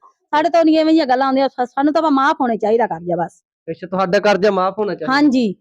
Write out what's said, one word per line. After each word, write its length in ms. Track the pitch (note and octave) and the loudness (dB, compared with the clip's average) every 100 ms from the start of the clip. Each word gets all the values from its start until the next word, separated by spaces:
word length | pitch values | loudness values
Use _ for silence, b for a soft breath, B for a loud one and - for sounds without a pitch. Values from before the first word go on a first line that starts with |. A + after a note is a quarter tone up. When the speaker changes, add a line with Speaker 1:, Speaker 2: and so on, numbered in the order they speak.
Speaker 1:
ਸਾਡੇ 460 | _ _ _ D4 E4 | _ _ _ -2 0
ਤੋਂ 160 | E4+ | 2
ਨਹੀਂ 140 | D#4+ D#4 | 4 2
ਐਵੇਂ 140 | D#4 | 4
ਜਿਹੀਆਂ 140 | D#4+ C#4 | 2 2
ਗੱਲਾਂ 200 | B3+ C4+ | 0 0
ਆਉਂਦੀਆਂ, 220 | C4 C4+ | 0 -2
ਸਾ-, 160 | - | -2
ਸਾਨੂੰ 300 | B3 - C#4+ | -6 -2 0
ਤਾਂ 160 | D4+ D#4+ | 0 2
ਮਾਫ਼ 300 | C4+ C#4 D#4+ | 2 2 0
ਹੋਣੇ 160 | B3+ A3+ | -2 -2
ਚਾਹੀਦਾ 300 | G#3 A#3 G#3 | 0 0 0
ਕਰਜ਼ਾ 300 | E3 F3 E3+ | -4 -6 -4
ਬਸ। 280 | E3+ - _ _ - | -6 -10 _ _ -16
Speaker 2:
ਅੱਛਾ, 160 | E3 F3+ | -14 -8
ਤੁਹਾਡਾ 320 | F#3 F#3 G3 | -4 0 0
ਕਰਜ਼ਾ 320 | G3+ G3 G#3 | 2 2 0
ਮਾਫ਼ 280 | F#3+ F#3 G3 | 0 -2 -4
ਹੋਣਾ 160 | G3+ | -6
ਚਾਹੀਦਾ। 180 | E3+ - | -6 -4
Speaker 1:
ਹਾਂਜੀ। 420 | C#4 D4 B3+ A3+ - | 0 2 2 -2 -4